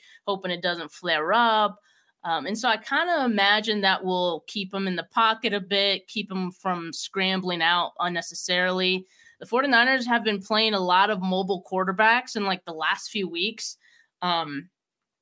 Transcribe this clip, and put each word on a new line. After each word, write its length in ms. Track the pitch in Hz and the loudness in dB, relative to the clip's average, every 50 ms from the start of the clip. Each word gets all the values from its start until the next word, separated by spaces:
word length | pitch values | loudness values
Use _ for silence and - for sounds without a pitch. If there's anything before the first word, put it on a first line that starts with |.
| - - - - _ | -16 -20 -20 -10 _
hoping 240 | 202 196 190 190 180 | -4 -4 -4 -4 -6
it 100 | 175 170 175 | -4 -2 -2
doesn't 280 | 175 175 170 156 147 | -2 -4 -4 -6 -10
flare 400 | - - 180 175 160 151 156 170 208 | -12 -6 -2 0 0 0 2 2 4
up. 460 | 240 240 226 220 214 208 202 196 - _ _ _ _ _ _ _ _ - | 4 4 4 4 4 2 2 0 -4 _ _ _ _ _ _ _ _ -6
Um, 240 | 170 165 147 135 | -4 -2 -2 -2
and 100 | 180 214 | -4 -4
so 100 | 214 247 | -2 0
I 100 | 240 214 | 0 0
kinda 460 | 214 - - 269 302 339 349 339 294 269 | 0 -2 -2 -2 0 0 0 0 0 2
imagine 580 | 240 214 202 196 202 208 214 214 220 214 208 | 2 2 4 4 4 4 4 2 0 0 2
that 220 | 196 190 185 - 185 | 2 2 2 2 0
will 400 | 185 185 180 180 175 165 151 - | 0 0 2 0 0 -2 -4 -6
keep 260 | - - 208 190 190 196 | -8 -8 -8 -6 -6 -4
him 140 | 196 196 | -4 -2
in 80 | 185 180 | -2 -2
the 80 | 170 - | -4 -6
pocket 500 | - - 233 226 220 220 226 - 220 202 | -4 0 2 2 2 2 0 -2 -2 -2
a 60 | 202 | -4
bit, 460 | 185 175 202 196 202 202 190 - - | -4 -2 0 2 2 2 0 -2 -4
keep 240 | - - 214 202 - | -8 -8 -8 -6 -6
him 200 | 185 190 185 175 | -4 -4 -4 -6
from 400 | 180 - - 190 180 175 165 165 | -6 -6 -4 -4 -4 -4 -4 -8
scrambling 720 | 156 - - - - 196 185 190 190 190 185 180 175 170 | -8 -10 -10 -6 -4 -2 0 0 0 -2 -2 -4 -2 0
out 320 | 165 170 175 175 170 - - - | 2 2 2 2 0 -2 -4 -4
unnecessarily. 1080 | 175 175 175 170 165 - 170 - - - 180 180 185 185 185 185 185 185 185 185 185 _ _ _ - - - - | -4 -2 -2 -4 -6 -6 -8 -6 -4 -2 0 0 2 0 0 2 2 2 0 0 -4 _ _ _ -20 -20 -20 -18
The 60 | 165 | -8
forty-niners 640 | - 226 254 277 277 247 233 240 262 269 254 233 | -2 0 0 2 4 4 4 4 4 2 0 2
have 160 | 247 233 233 202 | 0 0 0 2
been 180 | 220 208 196 | 0 -2 -2
playing 320 | 196 - 220 214 220 220 208 | -2 0 2 2 2 2 2
a 60 | 190 | 0
lot 300 | 180 180 180 185 202 208 | 2 4 4 4 4 4
of 120 | 214 185 | 2 -2
mobile 420 | 185 185 185 185 196 185 196 180 - - | -2 -2 -2 0 0 0 -2 -4 -4 -4
quarterbacks 640 | 190 185 185 190 185 196 214 220 233 254 247 - - | -2 -2 0 0 2 4 4 4 4 2 0 -4 -6
in, 100 | 214 202 | -4 -2
like, 200 | 196 180 190 - | -2 -4 -4 -6
the 80 | 175 160 | -10 -8
last 380 | 160 156 165 196 - - - | -2 -2 0 -2 -2 -4 -6
few 160 | - 208 190 165 | -6 -4 -4 -4
weeks. 480 | 170 170 185 226 220 - - - - _ _ _ _ _ _ _ _ - | -4 -4 -4 -4 -4 -6 -10 -12 -12 _ _ _ _ _ _ _ _ -6
Um, 480 | 175 180 170 165 160 151 143 139 175 - _ _ _ _ _ _ _ _ _ _ | -4 -2 0 -2 -2 -4 -6 -10 -10 -12 _ _ _ _ _ _ _ _ _ _